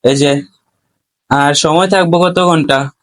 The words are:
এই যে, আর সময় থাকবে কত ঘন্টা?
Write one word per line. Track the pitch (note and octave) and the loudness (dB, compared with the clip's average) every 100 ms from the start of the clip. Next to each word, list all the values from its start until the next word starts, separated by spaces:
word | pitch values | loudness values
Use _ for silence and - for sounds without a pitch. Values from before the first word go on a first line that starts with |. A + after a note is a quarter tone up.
এই | B2 C#3 | 0 0
যে, | C#3+ C#3+ C#3+ _ _ _ _ _ _ _ _ | 0 -2 -6 _ _ _ _ _ _ _ _
আর | C#3 C#3+ | 0 0
সময় | C#3+ D#3+ D#3+ F#3+ | 0 0 0 0
থাকবে | F#3+ E3+ E3+ | 0 0 0
কত | F3+ F3+ F3+ | 0 0 0
ঘন্টা? | D#3+ C#3+ C3+ C#3 _ | 0 0 -2 -4 _